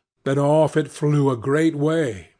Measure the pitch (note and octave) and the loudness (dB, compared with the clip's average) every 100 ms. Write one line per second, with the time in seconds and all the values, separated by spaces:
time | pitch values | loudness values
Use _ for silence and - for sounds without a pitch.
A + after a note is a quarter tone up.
0 | _ _ - C#3 C#3+ D#3 D3+ D#3 C#3+ - | _ _ -4 0 2 4 2 0 -4 -4
1 | D3+ D3 C#3 B2 B2 D3 D#3+ D3 D3+ E3 | 0 2 2 0 -2 0 0 0 -2 0
2 | C#3+ G2 - _ | -2 -6 -16 _